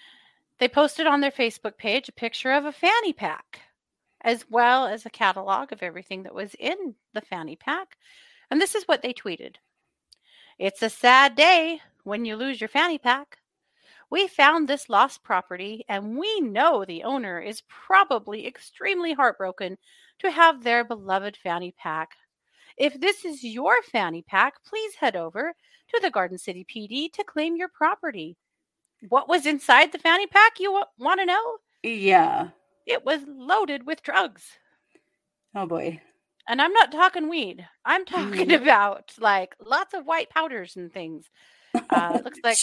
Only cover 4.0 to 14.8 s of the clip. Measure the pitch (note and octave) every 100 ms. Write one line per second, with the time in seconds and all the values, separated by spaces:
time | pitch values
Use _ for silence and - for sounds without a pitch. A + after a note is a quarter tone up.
4 | _ _ A#3 A#3 - A3+ A#3+ B3+ A#3+ A3
5 | - - G3+ F#3+ G3 G3 C#4 G#3 F3+ E3+
6 | - F#3+ F#3+ - G3 - C4+ F#4+ F4 G#3
7 | _ G#3+ - F3+ D#3 D#3 - D#4+ F#4+ _
8 | _ _ _ _ - C#4 - G#4+ F#4+ D4
9 | B3+ B3 G3+ E3 - _ _ _ _ _
10 | _ _ _ _ _ - F#3+ - A3 -
11 | B3 C4 C#4 A#3 D#4+ F4+ D#4+ D#4+ _ _
12 | G3 G#3 A#3 G#3+ C4 A#3+ G#3+ C#4 F4 D4+
13 | B3 C4 D4 - _ _ _ _ _ _
14 | - E4+ G4 - C#4 E4 C#4+ C#4+